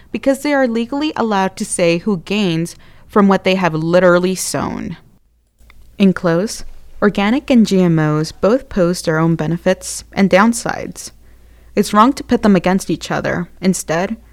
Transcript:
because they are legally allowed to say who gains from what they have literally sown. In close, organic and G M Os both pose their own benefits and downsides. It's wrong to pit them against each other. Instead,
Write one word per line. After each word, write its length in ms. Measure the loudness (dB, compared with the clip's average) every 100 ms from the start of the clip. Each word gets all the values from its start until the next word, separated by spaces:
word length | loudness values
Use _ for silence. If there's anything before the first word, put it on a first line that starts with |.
| -12
because 300 | -4 -2 0
they 100 | 0
are 160 | 0 0
legally 440 | -2 -4 -4 -4 -4
allowed 400 | -2 0 -2 -4
to 80 |
say 340 | -8 -2 0 0
who 200 | -2 -4
gains 580 | -4 -2 0 -2 -4 -10 -20 -20 -2
from 220 | 2 4
what 160 | 4
they 100 | 2
have 180 | 0 0
literally 600 | -2 2 4 6 4 2
sown. 640 | -4 -6 -4 -6 -6 -10 -14 _ _ _ _ _ _ _ -20 -20 0
In 160 | 2
close, 520 | 2 0 0 -2 -8 -12 -16 -18 -2
organic 480 | 0 0 0 -2 2
and 180 | 2 4
G 140 | 4
M 180 | 2 2
Os 340 | 2 0 -4
both 360 | -2 0 0 -2
pose 320 | -2 0 0
their 180 | -2 0
own 180 | 0 0
benefits 680 | -2 -2 -2 -2 -6 -14 -10
and 160 | -2 2
downsides. 840 | 4 4 0 -6 -8 -10 -14 -18 -20 -20 -20 -20 -20 -8
It's 180 | -2 0
wrong 200 | 4 4
to 100 | 2
pit 180 | -2 0
them 140 | 2 2
against 340 | 2 -2 -2
each 200 | -6 -4
other. 380 | -4 -4 -4 -8 -4
Instead, 560 | -2 -2 -4 -4 -4 -8 -14